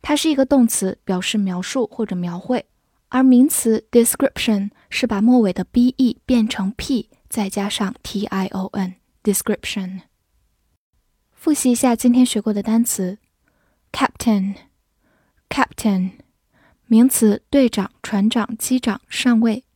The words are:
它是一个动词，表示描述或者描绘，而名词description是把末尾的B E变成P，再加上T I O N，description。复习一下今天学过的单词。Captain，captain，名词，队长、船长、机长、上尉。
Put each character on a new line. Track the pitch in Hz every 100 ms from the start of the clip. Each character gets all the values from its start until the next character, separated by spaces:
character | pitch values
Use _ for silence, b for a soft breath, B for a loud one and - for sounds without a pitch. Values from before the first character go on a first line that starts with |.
它 | - 294
是 | 330
一 |
个 | 277 269
动 | 277 233
词， | - 190 -
表 | - 185
示 | - 214
描 | 190 180
述 | 185 269 233
或 | - 220
者 | 180
描 | 175 175
绘， | - 254 - _ _ _ _
而 | 254
名 | 262 247 277
词 | - 233 220 _
description | 240 233 - 277 - - 208 202 _ _
是 | - 240
把 | 202
末 | 220 247
尾 | 208
的 | 180
B | 185 - 247 -
E | 254 -
变 | - 247 220
成 | - 190 -
P， | - 254 - _ _
再 | - 196
加 | 208 202
上 | - 196 -
T | - 202
I | 202 190 190
O | 190 190
N，description。 | - 185 185 _ _ - 196 - 208 - - 185 190 _ _ _ _ _ _ _ _ _ _ _ _ _
复 | _ -
习 | 294 254
一 |
下 | 240 262
今 | 233 247
天 | 240
学 | 254 214
过 | 214
的 | 208
单 | 202 226
词。 | 240 - 185 202 _ _ _ _ _ _ _
Captain，captain， | - 277 - - 208 190 196 _ _ _ _ _ _ _ _ _ - 262 - 220 190 185 - - _ _ _ _ _ _
名 | 220 254
词， | - 220 202 _
队 | 277 247
长、 | - 190 _
船 | - 208 208
长、 | 233 214 220
机 | - 254
长、 | 247 190 _
上 | - 247 233
尉。 | 233 220 _